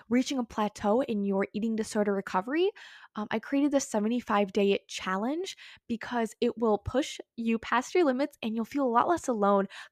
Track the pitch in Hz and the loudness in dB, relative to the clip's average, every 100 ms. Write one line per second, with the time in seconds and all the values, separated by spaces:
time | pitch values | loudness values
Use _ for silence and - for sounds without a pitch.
0 | - 240 254 269 233 - 208 - 208 233 | 0 0 0 -2 -4 -2 -2 0 2 2
1 | 277 208 202 196 196 208 226 220 214 214 | 2 -2 0 0 0 -2 -2 -2 -2 0
2 | 208 196 - 185 220 311 381 - - - | 0 0 -2 -4 -2 0 0 -2 -14 -20
3 | - - 208 226 - 277 285 269 - 220 | -14 -10 -4 -6 -2 0 2 0 0 -2
4 | 214 247 - 208 196 214 202 196 - - | 0 -2 0 0 2 2 2 2 -2 -8
5 | 190 190 233 320 381 - - - - 226 | -4 -2 -2 -4 -6 -10 -18 -16 -8 -8
6 | - 240 220 - 240 - 226 208 - 262 | -4 -4 -2 0 -2 0 2 2 0 -2
7 | 320 - - - 226 226 - 240 - 370 | -2 -6 -14 -6 0 0 2 0 2 2
8 | 302 247 294 - 226 220 220 285 262 233 | 4 2 -2 -4 -6 -4 -4 0 2 2
9 | - 240 - 226 202 202 196 - - | 2 0 0 2 4 4 2 -4 -4